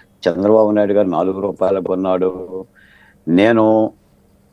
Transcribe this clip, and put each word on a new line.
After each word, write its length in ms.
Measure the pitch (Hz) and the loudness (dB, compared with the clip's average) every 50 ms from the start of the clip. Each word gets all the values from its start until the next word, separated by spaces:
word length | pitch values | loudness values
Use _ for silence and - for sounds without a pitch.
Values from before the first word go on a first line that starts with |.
| _ _ _ _ - 90 | _ _ _ _ -2 -2
చంద్రబాబు 420 | 85 92 98 104 110 110 107 107 | -2 0 2 2 4 4 4 2
నాయుడు 220 | 107 104 104 101 101 | 2 0 0 2 2
గారు 140 | 104 101 | 0 0
నాలుగు 340 | 92 82 78 90 95 95 98 | 0 0 -2 -2 -2 -2 -4
రూపాయలకు 420 | 98 98 87 - 92 95 98 95 85 | -6 -6 -4 -2 -2 0 0 -2 -2
కొన్నాడు, 840 | 95 92 92 95 92 92 90 92 92 90 92 92 90 92 92 92 - _ _ _ _ _ _ _ _ _ _ _ | -4 -4 -4 -2 -2 -2 0 -2 -2 -4 -6 -12 -12 -12 -14 -14 -16 _ _ _ _ _ _ _ _ _ _ _
నేను 640 | 80 85 92 104 113 117 113 110 110 110 110 113 120 - _ _ _ _ _ _ _ _ _ _ _ | 0 2 2 2 2 2 2 2 2 2 2 0 -2 -4 _ _ _ _ _ _ _ _ _ _ _